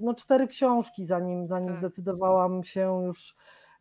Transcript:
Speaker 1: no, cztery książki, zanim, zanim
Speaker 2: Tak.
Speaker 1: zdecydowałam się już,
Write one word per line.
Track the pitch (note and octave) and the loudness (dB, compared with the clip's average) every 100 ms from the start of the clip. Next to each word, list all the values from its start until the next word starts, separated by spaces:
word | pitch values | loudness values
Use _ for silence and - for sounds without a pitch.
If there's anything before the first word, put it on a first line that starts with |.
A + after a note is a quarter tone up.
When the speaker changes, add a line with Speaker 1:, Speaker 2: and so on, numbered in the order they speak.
Speaker 1:
no, | A#3 | -4
cztery | A#3+ - C4 C4+ | -2 4 4 4
książki, | - C4 A#3+ A#3 - F3 | 2 2 2 0 -6 -2
zanim, | F3+ F3+ F3+ F3 | -2 -2 -4 -4
zanim | F#3 F#3 | -4 -4
Speaker 2:
Tak. | E3+ | -4
Speaker 1:
zdecydowałam | F3+ - F3+ F3+ F#3 F#3+ F3+ F#3 | -6 -6 -6 0 4 4 4 0
się | F3 F#3+ F#3+ F#3 F3+ | -4 -2 0 0 -4
już, | F3 - - - - - - | -6 -12 -20 -20 -20 -20 -4